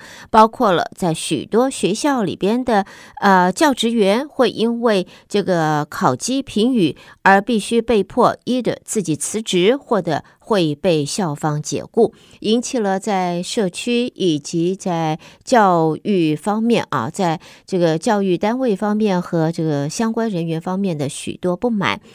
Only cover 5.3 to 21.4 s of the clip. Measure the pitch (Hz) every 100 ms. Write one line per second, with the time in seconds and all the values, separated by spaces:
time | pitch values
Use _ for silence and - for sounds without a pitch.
5.3 | 208 175 175 156 151 151 - 170 127 -
6.3 | 262 - 214 233 247 156 - - - 185
7.3 | 196 - 226 - 233 226 226 190 - 190
8.3 | - - 254 220 - - 214 160 147 -
9.3 | 208 220 185 185 269 - 214 170 139 -
10.3 | _ - 208 160 147 190 160 143 - 175
11.3 | 147 156 151 - 135 - - 226 - -
12.3 | - 202 233 240 262 202 190 220 190 180
13.3 | 175 180 - 190 - - 240 247 - 180
14.3 | 151 - 170 170 190 190 165 160 165 -
15.3 | - - 240 196 175 160 156 - 190 160
16.3 | 151 - 214 226 220 - 143 117 - 175
17.3 | 160 - - - 185 170 160 240 208 196
18.3 | 170 208 254 262 190 208 214 214 180 175
19.3 | 170 160 170 160 143 143 - 226 226 226
20.3 | 180 165 160 185 190 196 151 143 - -
21.3 | -